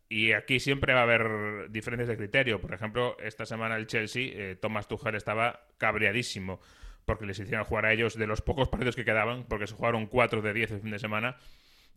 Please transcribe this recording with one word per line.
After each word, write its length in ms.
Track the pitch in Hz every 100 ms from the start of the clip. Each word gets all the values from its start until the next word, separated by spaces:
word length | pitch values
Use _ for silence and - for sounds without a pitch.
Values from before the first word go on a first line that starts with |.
| -
Y 220 | 110 110
aquí 280 | 107 - 127
siempre 320 | 139 139 135
va 80 | 127
a 20 |
haber 640 | 117 113 113 107 107 104 95
diferencias 380 | 110 120 120 120
de 100 | 107
criterio. 420 | 101 135 131 101
Por 140 | -
ejemplo, 420 | 95 107 113 123 -
esta 280 | 107 - 110
semana 300 | 113 113 110
el 100 | 107
Chelsea, 440 | 117 107 123 131
eh, 220 | 101 95 92
Thomas 280 | 107 107 -
Tuchel 260 | 107 110
estaba 520 | 104 110 107 120 - _ -
cabreadísimo 800 | 110 107 104 113 - 104 92 - - - - - -
porque 180 | 104
les 140 | 104 95
hicieron 260 | 101 113
jugar 220 | 104 113 110
a 60 |
ellos 200 | 110 113 110
de 80 | 107
los 160 | 107
pocos 260 | - 131 123
partidos 260 | 104 123
que 100 | 123 113
quedaban, 380 | 110 107 127
porque 220 | 117 107 101
se 80 |
jugaron 320 | - 117 113 104
cuatro 360 | 123 117 110
de 100 | 104
diez 180 | 107 110
el 100 | 101
fin 100 | 107
de 80 | 101
semana. 380 | 107 107 120 - - - _ _ _